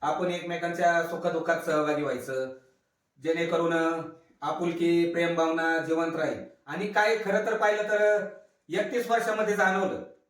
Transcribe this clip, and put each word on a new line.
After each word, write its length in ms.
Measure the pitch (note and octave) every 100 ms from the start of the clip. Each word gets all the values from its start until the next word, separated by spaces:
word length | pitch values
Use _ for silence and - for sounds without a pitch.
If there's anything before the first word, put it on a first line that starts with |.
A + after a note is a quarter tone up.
आपण 240 | D3 D#3 F3+
एकमेकांच्या 760 | F3 E3+ E3+ E3+ E3+ E3+ E3+
सुखदुःखात 580 | E3 F3 F3 E3 D#3+ E3 E3
सहभागी 360 | D3+ D3 D3
व्हायचं, 460 | C#3+ B2+ B2+ C3 C3 - _ _ _ _ _ _
जेणेकरून 500 | C#3+ E3 E3 E3 E3 E3 E3 E3 D#3 - _ -
आपुलकी, 720 | D3+ D#3+ F3 E3 E3+ E3+ E3+
प्रेम 220 | E3+ E3+
भावना 440 | E3+ D#3+ E3 E3 E3
जिवंत 380 | D#3 D#3+ E3 D#3+
राहील. 280 | D3 - - - -
आणि 200 | E3 G3+
काय 300 | G#3 G#3+ A3+
खरं 220 | F#3+ G#3 G#3+
तर 100 | G#3+
पाहिलं 260 | G#3 G#3+
तर 460 | G#3 G#3 G#3 G#3 F#3+ - - _ -
एकतीस 420 | F3 G3+ A#3+ A#3
वर्षामध्ये 460 | A#3 A3+ G#3+ G3+ G3
जाणवलं 460 | G3 F#3+ F#3+ - - -